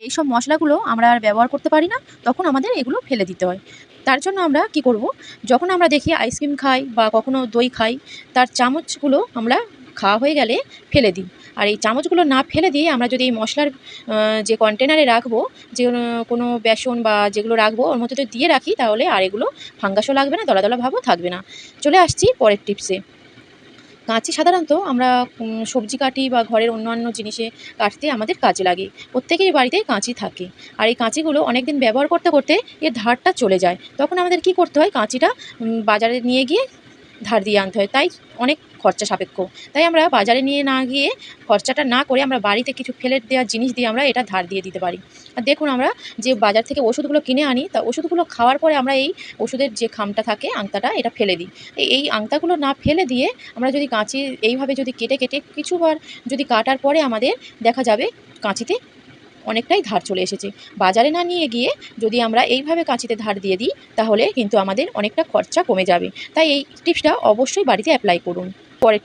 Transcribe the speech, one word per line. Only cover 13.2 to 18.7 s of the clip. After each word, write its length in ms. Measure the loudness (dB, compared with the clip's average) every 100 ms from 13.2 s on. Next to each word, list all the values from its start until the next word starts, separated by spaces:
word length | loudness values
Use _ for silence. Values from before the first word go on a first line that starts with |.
এই 80 | 0
মশলার, 360 | 0 -2 -2 -2
আহ, 720 | -4 -20 -16 -4 0 2 0
যে 140 | 0 2
কন্টেনারে 500 | 2 2 2 4 4
রাখবো, 340 | 2 2 -2 -2 -8 -8
যে, 140 | -2 0
আহ, 360 | 0 -2 -4
কোনো 360 | -4 -2 -2 0
বেসন 400 | 2 2 0 -2
বা 260 | 0 2 2
যেগুলো 260 | 0 0 2
রাখবো, 280 | 2 2
ওর 140 | 0 0
মধ্যে 180 | -2 -4
তো 80 | -6
দিয়ে 220 | -2 2
রাখি, 240 | 2 0